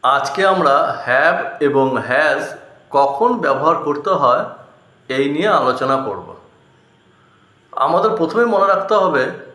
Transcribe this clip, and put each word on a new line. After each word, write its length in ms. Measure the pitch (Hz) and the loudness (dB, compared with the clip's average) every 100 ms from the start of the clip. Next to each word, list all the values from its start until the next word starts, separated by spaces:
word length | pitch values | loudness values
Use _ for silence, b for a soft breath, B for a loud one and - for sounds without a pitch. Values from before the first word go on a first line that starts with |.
আজকে 420 | 127 139 - - 190 | 2 0 0 0 0
আমরা 580 | 185 156 139 165 - - | 2 4 2 2 -4 0
have 320 | 127 156 180 - - | 2 2 0 -4 -2
এবং 380 | 147 131 131 123 | 0 2 2 0
has 440 | 107 131 151 139 135 - - - _ | -2 0 0 0 -4 -12 -20 -20 _
কখন 400 | 139 139 - 233 240 | 0 2 2 0 0
ব্যবহার 380 | 156 135 151 156 | -2 0 0 0
করতে 340 | 151 147 196 | -2 -4 -2
হয় 340 | 175 135 123 104 - - _ _ _ _ | 0 2 2 -2 -10 -20 _ _ _ _
এই 200 | 131 139 | -2 -2
নিয়ে 180 | 147 202 | 0 0
আলোচনা 480 | 180 127 123 135 135 | 2 0 -2 -2 -2
করব। 380 | 127 95 87 95 - _ _ _ _ _ _ b b b b b _ | -4 -10 -12 -20 -20 _ _ _ _ _ _ b b b b b _
আমাদের 400 | - 139 170 214 | -4 0 2 0
প্রথমে 340 | 180 165 202 240 | 0 -2 0 0
মনে 220 | 202 196 | 2 2
রাখতে 280 | 190 - 214 | 0 2 2
হবে 280 | 185 143 127 - - | 2 0 -2 -6 -18